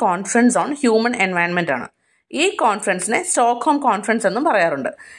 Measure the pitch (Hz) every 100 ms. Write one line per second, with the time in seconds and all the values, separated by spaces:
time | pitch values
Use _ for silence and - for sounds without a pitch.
0 | 202 180 202 240 240 185 202 285 240 220
1 | 233 240 190 175 175 175 160 127 104 _
2 | _ _ _ 254 359 392 262 202 - 185
3 | 180 233 349 - 240 240 311 285 262 202
4 | 208 226 202 202 311 214 165 143 123 -
5 | -